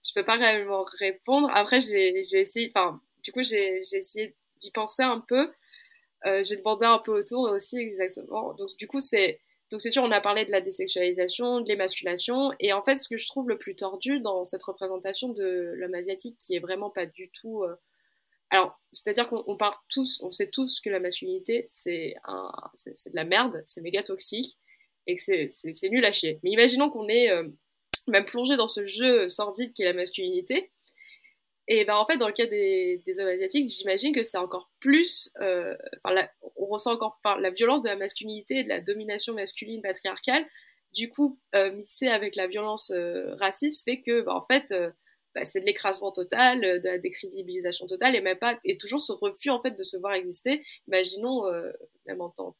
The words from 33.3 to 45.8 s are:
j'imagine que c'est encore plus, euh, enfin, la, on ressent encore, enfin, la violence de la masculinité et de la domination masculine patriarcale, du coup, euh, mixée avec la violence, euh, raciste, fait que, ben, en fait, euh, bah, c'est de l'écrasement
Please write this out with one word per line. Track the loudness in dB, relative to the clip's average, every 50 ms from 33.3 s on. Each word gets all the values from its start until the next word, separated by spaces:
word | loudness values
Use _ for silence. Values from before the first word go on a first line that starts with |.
| -2 -2 -2 0 0 0 0
j'imagine | 2 0 -2 0 0 0 0 2 0 0
que | 2 2
c'est | 2 2
encore | 2 -2 -4 -6 -10 -12 _ _ _
plus, | 2 4 4 6 6 6 4 4 2 0 _ -4
euh, | -2 -2 -2 -2 -2 -6 -8 -10 -12 -16 -16
enfin, | -6 -2 0 2
la, | 2 0 -2 _ _ -20 -20 _
on | -8 -6
ressent | -4 2 2 2 2 2
encore, | 0 -2 -6 -6 _ 0
enfin, | 0 0 2
la | 0 -2
violence | 0 2 2 4 4 2
de | 2 -2
la | -4
masculinité | -2 -4 -6 -6 -6 -8 -10 -10 -10 -6 -4 -2 -2
et | -2
de | -2
la | -4 -4
domination | -2 -4 -4 -4 -4 -6 -4 -4 -4 -4 -4
masculine | -4 -4 -6 -6 -8 -8 -10 -10 -8
patriarcale, | -6 -6 -6 -4 -4 -6 -8 -4 -2 0 0 0 0 -2 _ -20 -20 _ _ _ _ _ _
du | -8 -8 -6
coup, | -2 0 0 0 0 _ _ _ 2
euh, | 2 4 4 0
mixée | -6 -6 -2 -2 0 2 2
avec | 0 0 -2 -4 -4
la | -4 -4
violence, | -4 -4 -4 -4 -4 -2 -4 -4 -2
euh, | -2 -4 -4 -4 -4 -6 -6 -8 -6
raciste, | -2 -2 0 2 2 2 4 4 4 4
fait | 2 -2 -2 -2
que, | 0 0 0
ben, | 2 0 -2
en | -4 0
fait, | 2 2 2 2 2 -4
euh, | -4 -4 -4 -6 _ _ _ _ _ _ _ _
bah, | 2 4
c'est | 4 4 6
de | 4
l'écrasement | 0 0 2